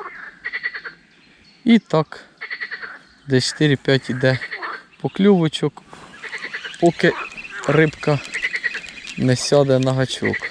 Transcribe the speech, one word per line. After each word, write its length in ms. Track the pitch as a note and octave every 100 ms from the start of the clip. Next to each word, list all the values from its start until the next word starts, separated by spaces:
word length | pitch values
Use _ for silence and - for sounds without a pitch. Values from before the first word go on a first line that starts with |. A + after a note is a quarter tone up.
| F#4+ - E4 - - - - - - - _ _ _ _ _ _
І 140 | A#3+ A#3
так, 460 | - D#3+ D#3 - - - - - - - - - _ _ -
десь 260 | C3 -
чотири-п'ять 580 | - D3+ C3+ - C3+ -
іде 280 | B2+ C3 B2+ - - - - - _
покльовочок, 840 | C#3+ - G3+ F#3+ D#3 - D3+ - - - - - - - - - - -
поки 320 | E3+ - F3 - - - - - -
рибка 500 | D3 D#3 - - C#3+ - - - - - - - - - -
не 180 | B2+ B2
сяде 420 | - D3 C#3 C3
на 140 | C3
гачок. 440 | C3 C3 - G#2 G2+ -